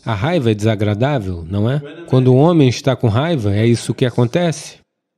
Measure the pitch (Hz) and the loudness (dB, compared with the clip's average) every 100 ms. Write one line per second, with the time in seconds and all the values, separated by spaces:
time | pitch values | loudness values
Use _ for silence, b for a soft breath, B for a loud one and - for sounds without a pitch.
0 | - 104 135 180 113 104 107 107 104 104 | -8 -4 -2 0 0 0 0 0 -2 0
1 | 131 143 95 87 80 98 110 143 143 - | -2 -2 -4 -8 -6 -2 -2 -2 -6 -16
2 | - 131 127 127 156 170 131 113 - 123 | -2 2 4 4 4 4 4 2 -2 0
3 | 120 107 160 160 104 101 117 117 - 117 | 0 0 0 -2 0 0 2 0 -2 -2
4 | 127 - 120 170 175 147 - - _ _ | -2 0 0 0 -2 -4 -12 -20 _ _
5 | _ | _